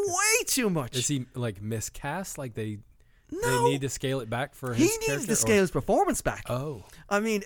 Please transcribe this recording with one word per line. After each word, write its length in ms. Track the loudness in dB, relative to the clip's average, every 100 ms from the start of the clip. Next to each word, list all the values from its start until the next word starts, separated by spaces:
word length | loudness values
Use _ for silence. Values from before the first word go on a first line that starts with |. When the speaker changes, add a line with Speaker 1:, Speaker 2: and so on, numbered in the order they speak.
| 0
Speaker 1:
way 400 | 0 2 2 2
too 220 | 0 2
much. 260 | 0 -2 -2
Speaker 2:
Is 100 | 0
he, 180 | -2 -4
like, 280 | -6 -6 -4
miscast? 760 | -6 -4 -6 -8 -6 -6 -6 -10
Like, 160 | -10 -6
they, 240 | -6 -6 -12 _ _ _ _
Speaker 1:
No. 320 | -4 0 4
Speaker 2:
they 60 | 4
need 100 | 2
to 80 | -2
scale 300 | -4 -2 -4
it 100 | -2
back 240 | -4 -4
for 200 | -6 -2 4
Speaker 1:
He 80 |
Speaker 2:
his 80 | 4 4
Speaker 1:
needed 60 | 0
Speaker 2:
character, 200 | 0 0
Speaker 1:
to 80 | 2
scale 220 | 6 6
Speaker 2:
or 40 |
Speaker 1:
his 100 | 4
performance 500 | 2 2 4 4 0
back. 240 | -2 -4 -4
Speaker 2:
Oh. 340 | -4 -4 -10 -14 -18 -2
Speaker 1:
I 100 | 0
mean, 220 | 2 0